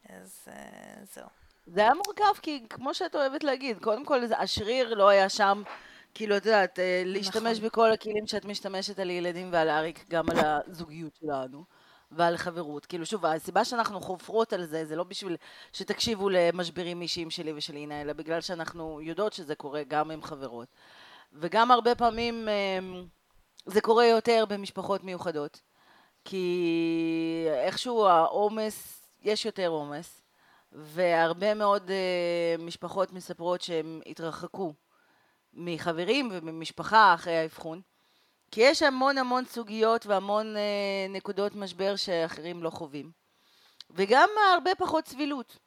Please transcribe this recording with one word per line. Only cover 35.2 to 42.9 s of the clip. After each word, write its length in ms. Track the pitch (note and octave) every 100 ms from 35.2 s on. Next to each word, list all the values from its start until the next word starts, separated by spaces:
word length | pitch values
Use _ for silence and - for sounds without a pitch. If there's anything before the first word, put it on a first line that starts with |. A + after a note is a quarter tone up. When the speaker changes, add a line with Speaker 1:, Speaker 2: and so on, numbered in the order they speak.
| _ _ _
Speaker 2:
מחברים 760 | - F3 D#3+ F3 D#3+ F3+ C4+ B3
וממשפחה 840 | F#3 D#3+ D#3+ D#3+ - D#3+ G#3+ G#3
אחרי 220 | E3+ F3 E3
האבחון, 440 | D#3+ - D#3+ E3 - _ _ _ _ _ _
כי 100 | G#3
יש 220 | B3+ D#4
המון 360 | D4+ C4 C4+ C4+
המון 260 | B3+ B3
סוגיות 600 | B3+ A#3 G#3+ A3 A3 A3+ G#3
והמון, 500 | G3 G3 G#3 A3 G#3+
אה, 500 | G#3 G3+ G3+ G3 F#3+
נקודות 460 | G3 G3+ G3 G3+
משבר 420 | G3+ G3 F3 G3 G3+
שאחרים 680 | G3+ E3+ E3 D#3 D#3+ F3
לא 80 | E3
חווים. 400 | D#3+ D#3